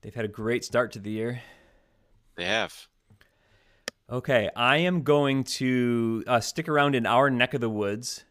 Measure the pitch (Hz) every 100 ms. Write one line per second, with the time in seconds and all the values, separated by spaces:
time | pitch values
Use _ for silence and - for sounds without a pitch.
0 | 113 110 110 98 110 120 - 120 120 113
1 | 101 110 113 120 - - _ _ _ _
2 | _ _ _ - 87 107 92 - - _
3 | _ _ _ _ _ _ _ _ - _
4 | _ 123 127 127 98 - 120 143 175 180
5 | 139 147 143 135 127 - 131 127 123 120
6 | 117 113 - 123 - - 165 151 143 135
7 | 110 120 139 123 127 139 117 107 101 107
8 | 123 - -